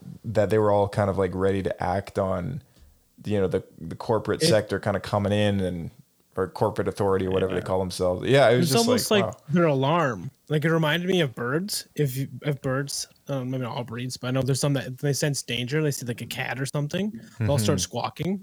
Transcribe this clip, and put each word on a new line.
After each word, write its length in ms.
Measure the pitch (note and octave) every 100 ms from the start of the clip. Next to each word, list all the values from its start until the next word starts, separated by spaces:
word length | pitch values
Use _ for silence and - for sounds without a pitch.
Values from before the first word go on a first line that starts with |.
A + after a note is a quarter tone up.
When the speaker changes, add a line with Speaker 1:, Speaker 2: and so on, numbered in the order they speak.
| - -
Speaker 1:
that 260 | A#2 G#2+ G2+
they 80 | G#2+
were 140 | G#2
all 160 | G2+ G2+
kind 220 | - G2+
of, 80 | F#2
like, 140 | F#2 F#2
ready 260 | G2 G2
to 220 | F#2 -
act 340 | F2+ G2 - G#2
on, 460 | F#2+ F#2 F#2 F#2 - _ - _ _ - G2
you 140 | G#2
know, 60 | F#2
the, 160 | F#2+ - -
the 160 | E2 -
corporate 460 | - A2 - E2+
Speaker 2:
It 60 | D#3+
Speaker 1:
sector 320 | G#2+ - F#2+
kinda 220 | G#2+ F#2+
coming 320 | - G#2 G2+
in 260 | G#2 G#2 G2
and, 320 | F#2 F2 D2+ - _ _ _ -
or 100 | F#2
corporate 400 | - G#2+ G2+ F#2+
authority 380 | - G2+ F#2+ F#2+
or 40 |
whatever 200 | F#2 F#2+
they 60 | F#2
Speaker 3:
Yeah. 60 | F#2
Speaker 1:
call 140 | F#2+
themselves. 480 | F#2 - F2+ F#2 G2+
Yeah, 220 | C#3 A#2
it 80 | B2
was 100 | -
Speaker 2:
It's 60 |
Speaker 1:
just 140 | C#3 E3
Speaker 2:
almost 240 | B2 -
Speaker 1:
like, 140 | G#3 G#2+
Speaker 2:
like 80 |
Speaker 1:
wow. 60 | - -
Speaker 2:
their 160 | E3+ E3
alarm. 680 | C3+ C3+ E3+ C#3+ F#2+ E2+ - -
Like, 140 | D3+
it 80 | D#3+
reminded 380 | E3 D3+ E3 F3+
me 100 | F#3
of 120 | C#3 -
birds. 520 | A#2+ D#3 G3+ - - -
If 200 | C#3+ B2+
you, 120 | C3+ B2
if 180 | D3+ C#3
birds, 460 | C3+ C3 C#3 - - _ -
um, 220 | C3+ B2+
maybe 140 | C3
not 120 | A#2+ A#2+
all 80 |
breeds, 320 | G#2+ A#2 B2+ -
but 100 | B2+
I 40 |
know 100 | C3
there's 200 | B2+ C3
some 100 | D3
that 240 | C3+ - B2
they 120 | C#3+
sense 280 | C3 D3+ C3+
danger. 400 | - A#2+ B2 D3+
They 100 | D3+
see, 140 | - B2
like, 160 | A#2
a 40 | A#2
cat 340 | - C3 B2+
or 40 | C3+
something, 460 | D3+ D3 F3+ G#3 - - -
they'll 180 | A2 C#3+
start 220 | G#2 F#2+
Speaker 1:
Mm-hmm. 40 |
Speaker 2:
squawking. 580 | - A#2+ A2+ - D#3+ G3